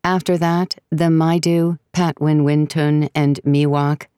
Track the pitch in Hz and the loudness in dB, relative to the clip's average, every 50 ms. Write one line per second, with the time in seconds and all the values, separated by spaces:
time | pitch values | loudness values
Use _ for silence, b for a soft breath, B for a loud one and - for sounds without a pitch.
0 | - 175 185 185 - - 180 170 170 170 170 175 185 - - - _ _ 170 151 | -2 -2 -2 -2 0 -2 -2 0 0 0 0 0 -2 -4 -8 -14 _ _ -2 0
1 | 170 165 165 160 160 165 170 175 160 175 170 170 165 170 170 - _ _ - 175 | 2 2 2 2 2 2 0 0 0 0 0 0 0 0 -2 -6 _ _ -4 -2
2 | 180 165 - - 147 156 151 151 143 143 147 151 151 151 - 160 151 147 151 151 | -2 -2 -2 -2 -2 0 2 2 2 2 2 0 0 -2 -2 -2 0 0 0 0
3 | 151 - _ 156 147 143 143 - - 143 143 143 147 147 143 143 143 143 151 143 | -2 -2 _ 0 0 0 0 0 0 0 0 2 2 0 0 0 0 -2 -2 -4
4 | - _ _ | -8 _ _